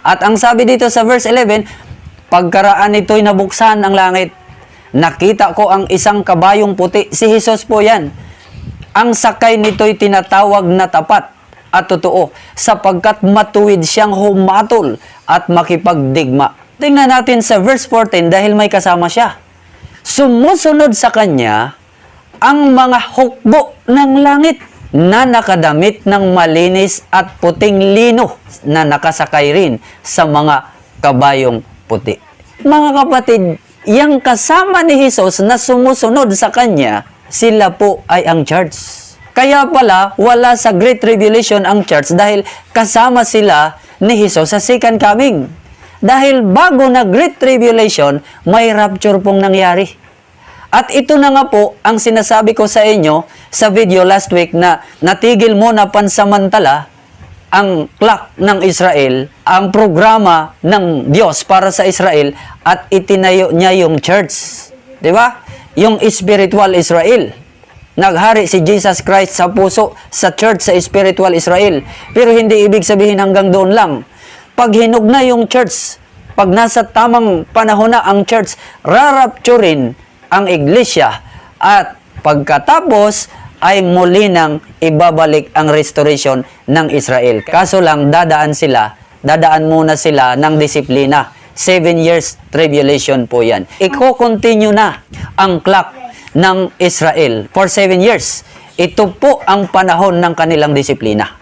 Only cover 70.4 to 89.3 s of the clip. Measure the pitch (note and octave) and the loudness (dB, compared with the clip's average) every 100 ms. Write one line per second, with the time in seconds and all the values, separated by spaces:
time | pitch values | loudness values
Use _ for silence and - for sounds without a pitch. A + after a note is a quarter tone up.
70.4 | A3 G3+ - F3+ E3+ G3 F#3+ F#3 F#3+ E3+ | -2 0 0 -2 0 0 0 0 0 0
71.4 | E3 F3+ G3+ D#3 - - - - A#3 A3+ | 0 0 0 -2 -8 -20 -6 0 2 2
72.4 | A3 G#3+ G#3 G#3 F3 G3+ G#3 G3+ G3 F#3+ | 2 2 2 0 0 0 2 0 0 0
73.4 | G3 F#3+ F#3+ G#3+ F#3+ C3+ - - - - | 2 0 2 2 0 -4 -12 -20 -20 -20
74.4 | - - A#3+ G#3+ A3+ A#3 G#3+ C4+ B3+ A#3+ | -12 -2 0 2 2 2 2 2 2 0
75.4 | A3 B3+ A3+ - - - _ - - - | 0 -2 -2 -6 -12 -14 _ -20 -12 -2
76.4 | G3 G3 A#3 A#3 A#3 - A#3 A#3+ A3+ F3 | 0 2 2 0 -2 0 0 2 0 -2
77.4 | D#3+ A3+ A3 G#3 A3 A#3 F#3 G3+ F#3+ A3+ | -2 -2 0 2 2 0 0 -2 0 -2
78.4 | G3 - - - C#3+ G#3 D4 C#4 B3 - | -4 -10 -20 -12 -2 2 2 2 0 -2
79.4 | - A#3+ G3 D3+ B2 C3 - _ - F#3 | 0 2 2 0 -4 -8 -20 _ -4 -2
80.4 | G3 F3 C#3+ G#3 A#3+ - B2+ - - - | 0 -2 0 0 0 0 -2 -2 -16 -20
81.4 | - _ F#3 G3+ - - _ - D3+ D3 | -20 _ 0 0 0 -12 _ -6 -2 -2
82.4 | D3 D3 - D#4+ F4 A3 G#3 G#3 - - | 0 -4 0 -2 2 0 0 -2 -10 -16
83.4 | - - E3+ G3 F#3 F3+ F3+ F3+ G#3 F3 | -20 -6 -2 0 0 0 2 2 2 0
84.4 | D#3 D3+ - - E3 D3+ E3+ D#3+ D#3+ D3+ | 0 -4 -12 -6 -2 2 0 2 0 0
85.4 | D3 D#3 D#3 D3+ D3+ - D3 C#3+ C#3+ C3 | -2 -4 0 0 -2 -2 0 0 -2 -4
86.4 | B2 - - D3 D#3 D3 C#3 B2+ B2 A2+ | -6 -16 -4 -2 0 -4 -2 0 0 -2
87.4 | G#2 E3 F#3 F#3+ F3 D3 C#3+ D#3+ E3+ D#3 | 0 -2 0 0 0 0 0 2 2 0
88.4 | D3+ D3 D#3 B2+ G#2+ - - - C3+ | -2 -2 -2 0 -2 -6 -20 -12 -2